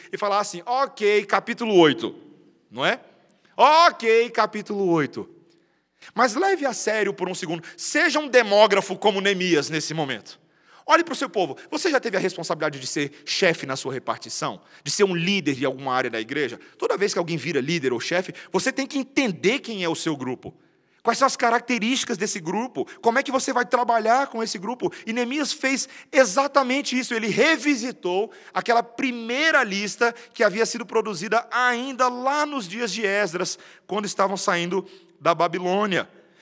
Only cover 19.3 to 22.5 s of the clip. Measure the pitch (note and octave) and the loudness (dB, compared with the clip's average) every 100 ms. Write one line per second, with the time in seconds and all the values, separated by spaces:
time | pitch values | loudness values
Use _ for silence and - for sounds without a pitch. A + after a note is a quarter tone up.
19.3 | D3 F3+ C4+ - G#3 E3+ D#3 D#3+ C#3+ B2+ | 0 0 0 -4 -4 -4 -2 -4 -4 -6
20.3 | B2 G2 - _ _ _ _ - A3 C4 | -8 -12 -18 _ _ _ _ -2 2 2
21.3 | - A#3+ A#3 A#3+ A#3 A3 C4 - G3 G3+ | 2 2 2 0 -2 0 0 -2 -4 -4
22.3 | G3+ D#3+ | -6 -4